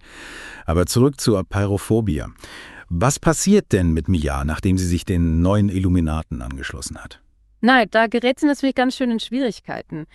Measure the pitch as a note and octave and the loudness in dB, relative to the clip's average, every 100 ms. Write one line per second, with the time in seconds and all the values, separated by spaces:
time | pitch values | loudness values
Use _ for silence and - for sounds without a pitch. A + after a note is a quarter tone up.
0 | - - - - - - - E2 F2+ A#2+ | -20 -20 -18 -18 -18 -12 -2 0 2 4
1 | C3+ C#3+ - G2+ F2+ G#2 G2+ G2 - A2+ | 2 2 0 0 0 -2 0 -2 0 0
2 | A2 D2+ - - - - - - - E2+ | 0 -4 -6 -14 -20 -20 -20 -18 -6 0
3 | A#2+ - - D#3 - G#3 - G2 E2+ D#2+ | 0 2 0 0 4 2 4 2 2 0
4 | D2+ F2+ D2 C2+ C#2 D#2+ G2 F#2 F2+ E2+ | 0 0 0 -4 -4 -2 0 0 0 -2
5 | - F2+ E2+ D#2+ F2+ G#2 G2+ F#2 F#2 F2+ | 0 0 2 2 4 4 2 0 2 2
6 | D#2+ D#2 D#2+ A#1+ C2 C2+ - - - - | 2 -2 -6 -10 -10 -10 -10 -12 -12 -14
7 | - - _ _ _ - A3 C4 G#3 A3 | -18 -20 _ _ _ -2 2 4 4 2
8 | A3+ A#3+ B3 C4+ D4+ C#4+ C#4 C4 B3+ - | 2 0 0 2 0 2 -2 0 0 0
9 | B3+ A3+ - A#3+ C4 - - D3 - D#3+ | -2 -2 -4 -4 -4 -6 -10 -12 -10 -12
10 | D#3 | -12